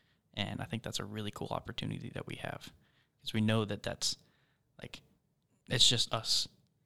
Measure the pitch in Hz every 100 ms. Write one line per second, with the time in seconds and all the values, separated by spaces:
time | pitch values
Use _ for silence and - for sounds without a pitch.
0 | _ _ _ - 101 101 - 113 117 -
1 | 101 107 104 - - - - - - -
2 | - - - - - - - - _ _
3 | _ _ - 113 110 110 104 101 - -
4 | - - _ _ _ _ _ - - -
5 | - _ _ _ _ _ - 123 - 120
6 | - 117 - - - - _ _